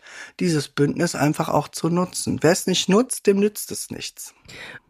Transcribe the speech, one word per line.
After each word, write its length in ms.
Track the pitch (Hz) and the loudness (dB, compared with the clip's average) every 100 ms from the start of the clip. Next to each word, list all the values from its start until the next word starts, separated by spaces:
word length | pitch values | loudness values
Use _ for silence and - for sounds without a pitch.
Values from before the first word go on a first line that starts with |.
| - - - - | -16 -18 -14 -4
dieses 280 | 180 156 - | 0 0 0
Bündnis 460 | - 143 - 170 | 0 0 2 -2
einfach 340 | - 147 156 160 | 2 0 0 0
auch 200 | 151 143 | 0 0
zu 200 | - 165 | -2 0
nutzen. 520 | 170 180 - - 123 | 0 0 -4 -4 2
Wer 100 | 147 | 4
es 140 | 185 - | 4 2
nicht 240 | 180 - | 0 4
nutzt, 360 | 196 254 - - | 4 2 0 2
dem 120 | 196 | 4
nützt 340 | 208 - - | 2 -2 -10
es 180 | - - | -10 -10
nichts. 440 | - - - - - - - - - | -10 -12 -14 -18 -18 -20 -18 -18 -18